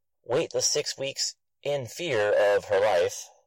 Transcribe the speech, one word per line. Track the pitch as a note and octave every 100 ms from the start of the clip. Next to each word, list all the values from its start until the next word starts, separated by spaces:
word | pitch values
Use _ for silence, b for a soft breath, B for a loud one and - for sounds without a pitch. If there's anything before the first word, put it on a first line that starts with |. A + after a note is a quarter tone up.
| _ _
wait | - C#3 D3+
the | B2
six | - D3 - -
weeks | C3+ - - - _ _
in | C#3+ C#3+ A#2
fear | - E3+ A2+ G#2
of | G2+ G#2 G2+ -
her | G2
life, | G#2+ F2 F#2+ - - _